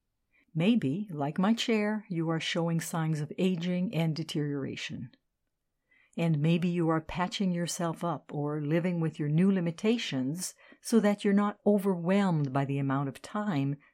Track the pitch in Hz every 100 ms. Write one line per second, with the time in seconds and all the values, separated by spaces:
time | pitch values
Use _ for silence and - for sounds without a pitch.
0 | _ _ _ _ _ 160 185 240 135 165
1 | 208 147 143 156 190 226 - 220 208 214
2 | - 165 160 160 - 180 170 165 160 170
3 | 160 151 151 - 190 180 175 180 185 160
4 | 165 156 156 160 147 143 131 113 - -
5 | - - _ _ _ _ _ _ _ _
6 | _ - 165 151 156 170 175 175 160 160
7 | 160 - 180 - 190 175 170 - 170 160
8 | 170 143 - 147 147 151 147 165 180 175
9 | 160 151 147 156 196 190 170 165 220 233
10 | - 135 127 170 - - - - - 226
11 | 202 202 202 196 208 - 208 208 196 175
12 | 170 202 190 160 143 139 139 139 139 135
13 | 139 - - 214 208 147 139 143 -